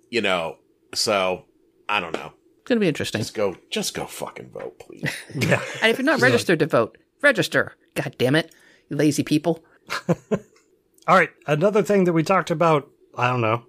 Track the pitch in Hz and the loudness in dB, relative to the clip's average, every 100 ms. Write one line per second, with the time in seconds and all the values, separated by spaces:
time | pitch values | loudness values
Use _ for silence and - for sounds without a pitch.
0 | _ 117 101 90 82 - _ _ _ - | _ -2 0 -2 -4 -10 _ _ _ -4
1 | 117 101 92 87 - _ _ _ - 104 | 0 0 0 -4 -10 _ _ _ -4 -4
2 | 85 78 76 - _ _ - 233 185 - | -4 -8 -12 -18 _ _ -4 0 0 -2
3 | - 107 117 107 101 85 _ 214 - 76 | -6 -6 -6 -4 -4 -4 _ -6 -6 -8
4 | 71 - 60 - 64 50 - - - - | -10 -12 -12 -14 -16 -14 -14 -16 -20 -10
5 | - - - 139 - - - - 220 226 | -8 -8 -12 -4 0 0 -2 -2 0 2
6 | 262 269 247 233 - 160 147 127 110 - | 0 2 4 2 2 2 2 2 0 -6
7 | _ _ 285 226 - 135 98 - _ - | _ _ 0 2 0 0 -2 -10 _ -8
8 | 135 - 123 156 - _ _ _ _ 147 | -8 -2 2 2 0 _ _ _ _ 0
9 | 151 147 139 147 170 160 _ _ - - | 2 2 0 0 0 -4 _ _ -12 -8
10 | - 165 _ 202 - _ _ _ _ _ | -2 -4 _ -6 -6 _ _ _ _ _
11 | - 185 160 - - 151 202 208 202 202 | 2 2 2 -4 -4 0 2 2 2 2
12 | 180 165 156 185 160 160 170 151 - _ | 4 2 2 0 0 0 2 2 0 _
13 | _ - 123 123 110 117 | _ -2 0 2 2 0